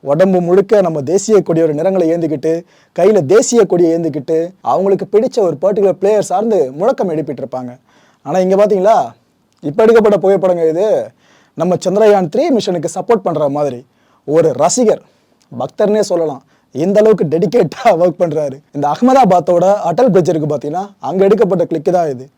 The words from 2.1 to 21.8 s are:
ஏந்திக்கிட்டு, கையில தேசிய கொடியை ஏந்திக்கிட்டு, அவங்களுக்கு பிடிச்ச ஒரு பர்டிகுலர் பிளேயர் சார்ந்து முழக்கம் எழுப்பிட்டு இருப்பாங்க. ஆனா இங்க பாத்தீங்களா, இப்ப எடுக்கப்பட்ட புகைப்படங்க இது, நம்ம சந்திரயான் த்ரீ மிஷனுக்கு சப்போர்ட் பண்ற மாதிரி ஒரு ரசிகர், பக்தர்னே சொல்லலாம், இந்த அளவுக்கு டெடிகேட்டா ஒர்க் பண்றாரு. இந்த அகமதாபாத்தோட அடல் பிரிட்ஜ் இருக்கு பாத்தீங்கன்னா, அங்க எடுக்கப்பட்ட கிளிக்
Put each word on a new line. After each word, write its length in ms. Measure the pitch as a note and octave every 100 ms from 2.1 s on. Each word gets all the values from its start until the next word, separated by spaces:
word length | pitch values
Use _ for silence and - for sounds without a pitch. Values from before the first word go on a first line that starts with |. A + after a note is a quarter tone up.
ஏந்திக்கிட்டு, 380 | E3+ E3 D3 D#3 E3 E3+ _ _ -
கையில 240 | F#3 G#3+ C#3
தேசிய 300 | G3+ C4+ A#3+ G3
கொடியை 180 | F3 F3 E3
ஏந்திக்கிட்டு, 420 | E3 D3 B2+ D#3+ E3+ - A2+
அவங்களுக்கு 340 | C#3 G3 F#3+ F#3+
பிடிச்ச 240 | G#3 B3 - F#3+
ஒரு 100 | C#3+
பர்டிகுலர் 340 | F#3 G#3+ G3 F3
பிளேயர் 260 | G3 G#3+ F3
சார்ந்து 280 | F3 A3 G3+ C3 C#3
முழக்கம் 320 | G3+ C4+ G#3
எழுப்பிட்டு 280 | D#3 C#3+ C3+
இருப்பாங்க. 280 | B2+ B2+ B2 B2 _ _ _ _ C#3+
ஆனா 120 | E3+ F#3
இங்க 120 | F#3+
பாத்தீங்களா, 380 | G#3 G3 - A3+ B2+ - _ _ _ _ D3
இப்ப 100 | D3 A3
எடுக்கப்பட்ட 320 | A#3 G#3+ G3+
புகைப்படங்க 420 | F#3+ G3 F#3 F3 D#3+
இது, 120 | D#3+ G#3+ E3+ A2 _ _ _ _ -
நம்ம 160 | E3 F3 -
சந்திரயான் 440 | F#3+ G#3+ G#3 F3+
த்ரீ 100 | G#3+ E4 B3
மிஷனுக்கு 340 | G3+ F3 D#3 F#3
சப்போர்ட் 280 | F3+ A#3 F#3
பண்ற 200 | D#3 D3 C#3
மாதிரி 240 | D3 B2 C#3 _ _ _ - D#3
ஒரு 160 | D#3+ B2
ரசிகர், 400 | D#3+ B3 A3+ E3 _ _ _ _ _ A#2
பக்தர்னே 420 | B2+ _ G#3+ G#3+ G3+
சொல்லலாம், 320 | F3 D#3+ C3 _ _ _ B2+
இந்த 220 | E3+ G3+
அளவுக்கு 240 | A3 G#3 E3
டெடிகேட்டா 600 | D#3+ F#3 A#3+ F3 - A#3+ F3
ஒர்க் 200 | F3+ -
பண்றாரு. 360 | F3 D3+ D3 C3 _ C#3+
இந்த 100 | D3
அகமதாபாத்தோட 720 | D3+ B3 C4 A#3+ F3+ E3+ F3 F3+ G#3 F3
அடல் 220 | E3 B3+
பிரிட்ஜ் 180 | F#3 D#3
இருக்கு 180 | D#3+ D3
பாத்தீங்கன்னா, 320 | D3 C#3+ E3 G3+ _ B2+
அங்க 120 | F3 G3
எடுக்கப்பட்ட 360 | G3+ G#3+ F#3 E3+
கிளிக் 200 | E3